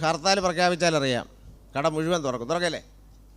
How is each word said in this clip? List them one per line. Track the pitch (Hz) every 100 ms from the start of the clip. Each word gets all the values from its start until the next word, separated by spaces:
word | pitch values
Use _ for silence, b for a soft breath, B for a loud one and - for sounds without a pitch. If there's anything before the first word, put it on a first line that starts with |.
ഹർത്താൽ | 156 165 175 196
പ്രഖ്യാപിച്ചാലറിയാം, | 185 165 180 175 170 160 135 120 - - - - -
കട | 135 156
മുഴുവൻ | 156 160 175 139
തുറക്കും. | 123 117
തുറക്കല്ലേ? | 165 175 135 - - - - -